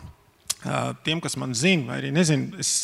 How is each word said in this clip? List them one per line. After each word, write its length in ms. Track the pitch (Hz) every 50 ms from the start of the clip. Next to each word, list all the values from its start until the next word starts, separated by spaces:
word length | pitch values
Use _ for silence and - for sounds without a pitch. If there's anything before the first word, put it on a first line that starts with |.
| - - - _ _ _ _ _ _ - - - -
Ā, 160 | - - 127 123 127 127 - -
tiem, 160 | 151 160 170 165
kas 160 | 143 - 131
man 160 | 135 131 123
zina 380 | 113 135 185 190 165 127 120 123
vai 80 | 135
arī 100 | 135 139 139
nezina, 440 | 160 185 151 156 135 127 123 - 185
es 140 | 139 - - -